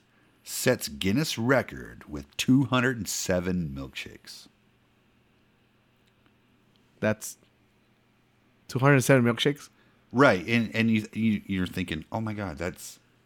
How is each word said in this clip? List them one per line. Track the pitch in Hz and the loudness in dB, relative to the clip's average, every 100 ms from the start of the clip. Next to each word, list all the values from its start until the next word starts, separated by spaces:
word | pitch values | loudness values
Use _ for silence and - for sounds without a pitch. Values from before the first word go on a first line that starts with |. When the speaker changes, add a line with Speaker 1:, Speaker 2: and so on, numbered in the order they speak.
| _ _ _ _ | _ _ _ _
Speaker 1:
sets | - - - 120 - | -14 -4 0 0 -2
Guinness | 71 92 110 156 - | -4 0 0 -2 -2
record | 117 131 107 - 113 - - | 2 2 0 -8 -16 -18 -14
with | 147 - - | -14 -12 -4
two | - 131 | 4 4
hundred | 123 127 123 117 | 4 2 0 -2
and | 95 | -6
seven | - - 92 90 90 80 67 | -6 -2 0 0 -2 -4 -8
milkshakes. | 67 - - - - - - _ _ _ _ _ _ _ _ _ _ _ _ _ _ _ _ _ _ _ _ _ _ _ _ - | -12 -14 -16 -18 -20 -20 -20 _ _ _ _ _ _ _ _ _ _ _ _ _ _ _ _ _ _ _ _ _ _ _ _ -4
Speaker 2:
That's | 107 107 - - _ _ _ _ _ _ _ _ _ _ _ _ - | -4 -2 -8 -16 _ _ _ _ _ _ _ _ _ _ _ _ -8
two | 127 | 0
hundred | 135 143 | 4 4
seven | 120 135 | 6 4
milkshakes? | 120 117 143 147 - _ _ _ _ | 4 2 -2 -2 -10 _ _ _ _
Speaker 1:
Right. | 117 139 95 82 | 4 6 4 2
And, | 117 107 113 | 0 0 0
and | 113 | 2
you, | 110 107 | 2 0
you, | 104 113 104 - | -2 0 0 -2
you're | 95 90 | -4 -2
thinking, | - 90 82 - | -4 -6 -6 -6
"Oh | 110 | -8
my | 113 | -6
God, | 104 98 73 | -6 -8 -6
that's," | 87 - - - _ _ | -8 -8 -16 -20 _ _